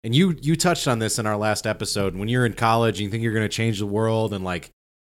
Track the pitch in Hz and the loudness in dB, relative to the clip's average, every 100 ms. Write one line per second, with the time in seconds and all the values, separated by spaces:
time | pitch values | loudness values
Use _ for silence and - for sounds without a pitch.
0 | 113 123 190 156 139 160 180 170 143 117 | 2 4 4 2 0 2 2 2 0 0
1 | 110 - 107 104 107 104 110 104 107 107 | 0 -2 -2 0 0 0 -2 -4 -4 -2
2 | 98 90 107 123 120 101 113 113 117 98 | -2 -2 -2 2 0 2 2 4 2 0
3 | 104 113 117 110 107 - 113 101 104 101 | -4 -2 -2 0 -2 0 -2 -2 -2 0
4 | 113 113 110 101 92 87 - _ _ _ | 0 0 -2 -4 -4 -6 -8 _ _ _
5 | _ | _